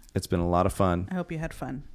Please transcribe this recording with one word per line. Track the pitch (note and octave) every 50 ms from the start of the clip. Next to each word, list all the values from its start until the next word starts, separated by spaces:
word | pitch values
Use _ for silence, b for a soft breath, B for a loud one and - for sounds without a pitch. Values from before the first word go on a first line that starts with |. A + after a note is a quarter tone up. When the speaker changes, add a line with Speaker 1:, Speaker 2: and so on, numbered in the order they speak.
| - - -
Speaker 1:
It's | G2 -
been | - F#2 F2
a | F2
lot | F2 F2 F2 F#2
of | F#2+
fun. | - - G2+ F#2 F2 F2 F2+ F#2
Speaker 2:
I | F#2
hope | F3+ F3 - E3
you | D#3
had | E3 D#3+ -
fun. | - D3 C3 C3+ C#3+ C#3 - -